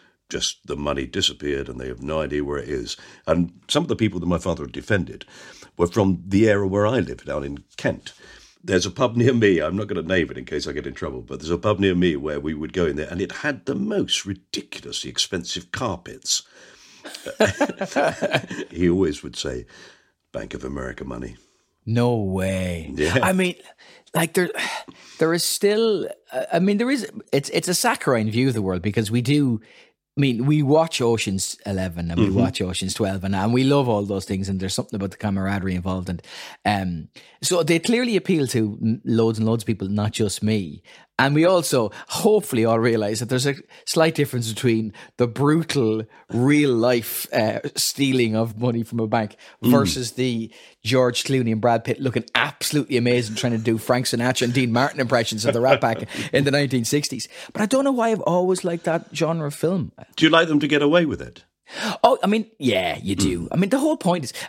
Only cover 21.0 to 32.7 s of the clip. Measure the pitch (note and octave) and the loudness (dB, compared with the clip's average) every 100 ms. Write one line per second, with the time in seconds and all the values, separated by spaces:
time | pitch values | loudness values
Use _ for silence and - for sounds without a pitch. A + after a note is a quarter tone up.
21 | C2 B1 B1 A1+ _ _ _ _ G#2+ A#2 | -10 -10 -12 -14 _ _ _ _ -4 0
22 | A#2+ A#2 F#2+ F#2 F#2+ F#2+ F#2 E2+ D#2 C2+ | 2 0 -2 -2 -2 -2 -4 -6 -6 -2
23 | D#2 B2+ F#3 F#3 F3+ - - - - - | 0 2 2 2 0 -4 -14 -20 -20 -20
24 | _ E3 E3 F#3+ - - - - - - | _ -2 0 2 0 -2 -6 -8 -12 -20
25 | - - D#3+ E3+ - - G3+ G#3+ A3+ F#3+ | -12 -2 0 2 0 0 2 2 2 0
26 | G#2 - - C3 - E3+ F#3 G#3 A#3+ C#4 | -4 -10 -10 -8 0 2 4 2 2 0
27 | - - - C#3 - - F3 F3 A#3+ C4 | -4 -12 -2 -2 0 -2 0 0 0 0
28 | D3+ A#2 G#2+ A2+ C3+ A2+ F#2+ F2+ G#2 A#2 | 2 2 2 2 2 2 0 -2 -2 -2
29 | G#2 A#2+ B2 D3 C3+ A2+ - - _ _ | 0 0 2 2 2 0 -6 -20 _ _
30 | _ - C#3 A2+ C#3 D3+ C3+ D#3 D#3+ - | _ 0 0 2 2 2 4 4 4 0
31 | A#2+ A2+ G#2+ F#2+ - - G2+ F#2+ F#2 E2+ | 2 2 0 -4 -4 -8 -6 -4 -4 -4
32 | F2 E2+ G2+ F#2+ B2+ - F#2 | -2 0 2 2 0 0 -4